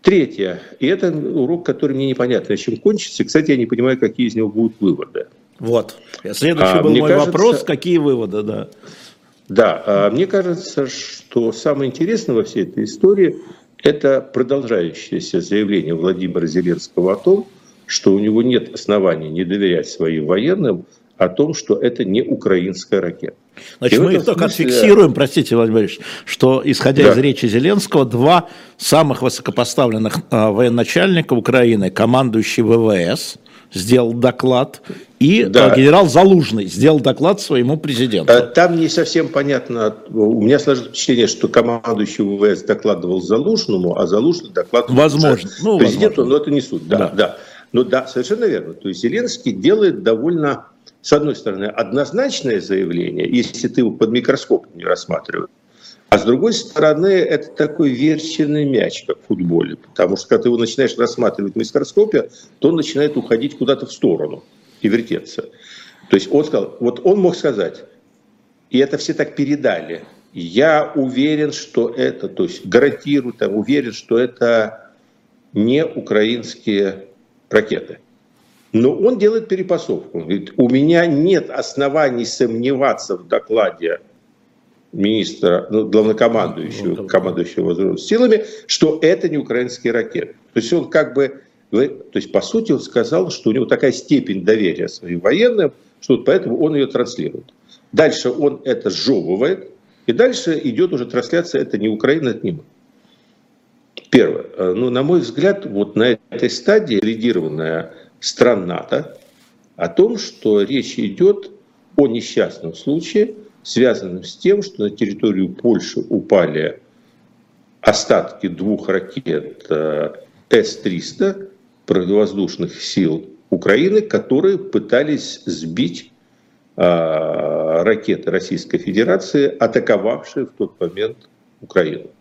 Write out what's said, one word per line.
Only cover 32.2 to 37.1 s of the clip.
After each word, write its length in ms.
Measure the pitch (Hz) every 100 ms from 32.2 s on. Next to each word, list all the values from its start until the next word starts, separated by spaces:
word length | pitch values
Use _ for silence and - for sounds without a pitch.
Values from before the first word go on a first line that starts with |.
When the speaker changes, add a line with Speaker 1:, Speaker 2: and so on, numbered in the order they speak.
| 131 110 107 -
Speaker 2:
В 120 | 113 117
В 140 | 110
С, 460 | 98 85 113 - - _ - _
сделал 400 | 92 95 123 117
доклад, 680 | 117 123 120 131 123 135 - - - - _
и, 260 | 139 214 233
Speaker 1:
Да. 260 | 127 -
Speaker 2:
а, 40 | 131
генерал 300 | 135 175 180
Залужный 560 | 139 190 185 143 110 92
сделал 340 | 85 135 151
доклад 400 | 131